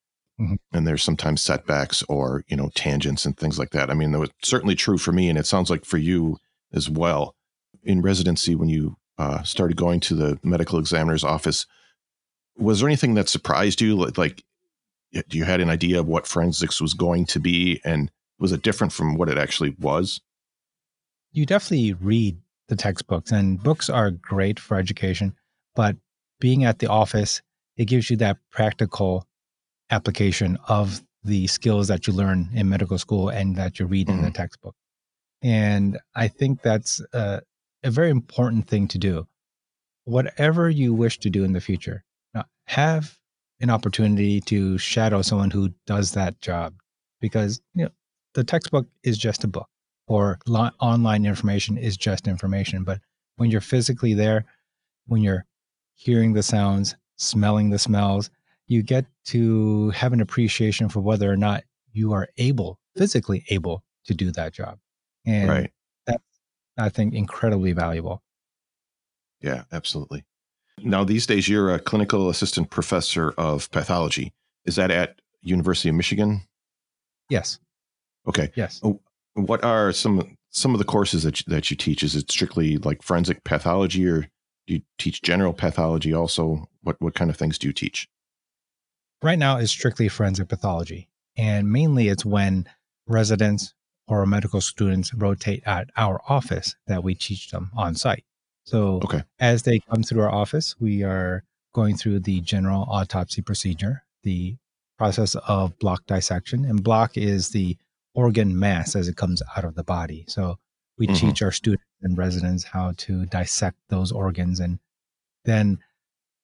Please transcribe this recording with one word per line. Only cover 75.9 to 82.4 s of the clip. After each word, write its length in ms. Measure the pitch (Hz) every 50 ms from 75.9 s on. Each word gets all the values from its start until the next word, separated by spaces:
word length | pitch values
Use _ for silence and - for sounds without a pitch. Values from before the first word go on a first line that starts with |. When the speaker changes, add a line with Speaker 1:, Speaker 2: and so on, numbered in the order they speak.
| 78
Speaker 2:
Michigan? 480 | 85 90 - 95 98 104 107 107 98 92 _ _ _ _ _ _ _ _ _ _ _ _ _ _ _ _ -
Speaker 1:
Yes. 280 | 139 92 - - - - _ _ _ _ _ _ _ _ _ _ _ _ -
Speaker 2:
Okay. 240 | - - - 76 71 -
Speaker 1:
Yes. 240 | 117 101 92 - -
Speaker 2:
Oh, 180 | - 107 101 - _ _ _ _ _ _ -
what 280 | 107 98 - 113 113
are 300 | 117 120 113 110 104 98
some, 440 | - - - 113 101 92 82 - - _ _ _
some 240 | - - - 131 120
of 40 | 101
the 60 | 104
courses 380 | - - 104 101 - - 82
that 180 | 78 78 - -
you, 40 | - -
that 180 | 82 76 - -
you 60 | 71
teach? 260 | - - 80 71 -
Is 140 | - 71 78
it 140 | 76 69 -
strictly, 480 | - -